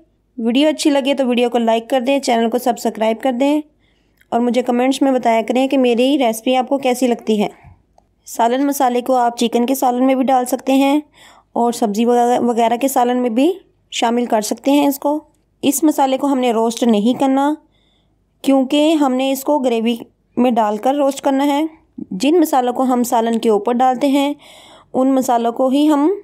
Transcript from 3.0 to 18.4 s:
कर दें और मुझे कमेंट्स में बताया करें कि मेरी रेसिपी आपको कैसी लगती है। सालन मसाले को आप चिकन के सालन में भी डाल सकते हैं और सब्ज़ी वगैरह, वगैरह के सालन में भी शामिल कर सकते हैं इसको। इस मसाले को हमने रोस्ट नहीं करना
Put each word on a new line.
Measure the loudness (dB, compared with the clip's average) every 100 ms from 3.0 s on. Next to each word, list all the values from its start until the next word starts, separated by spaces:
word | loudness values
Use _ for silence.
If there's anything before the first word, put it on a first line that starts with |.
| -2 -2
कर | -4
दें | 0 0 0 -4 _ _ _ _ _ _
और | -2
मुझे | 0 0
कमेंट्स | 0 0 0 0
में | 0
बताया | 0 0 0
करें | 0 0 0
कि | 2
मेरी | 2 2 2 2
रेसिपी | 0 -2 -2 -2
आपको | 0 -2
कैसी | -2 0 0
लगती | -2 -2 -2
है। | -2 -6 -20 -20 _ _ _ _ -12
सालन | -2 0 0
मसाले | -2 0 0 0
को | 0 0
आप | 0 -2
चिकन | -2 0 0
के | 0
सालन | 0 0
में | 0 2
भी | 2
डाल | 0 0
सकते | -4 0
हैं | 2 2 0 -4 _ -20 -20 _ -2
और | -2
सब्ज़ी | -2 -2 0
वगैरह, | 2 2 2 0
वगैरह | 0 0 0 0
के | 0
सालन | 0 0 0
में | -2
भी | 0 0 -2 -12 _ _
शामिल | -4 -2 -2 0
कर | -2
सकते | -2 -4 0
हैं | 2 2
इसको। | -2 -4 -4 -8 _ _ _
इस | -2 0
मसाले | 0 2 0 0
को | -2
हमने | 0 0
रोस्ट | 0 -2 0 0
नहीं | 2 0 0
करना | 0 2 0 -4 _ _ _ _ _ _ _ _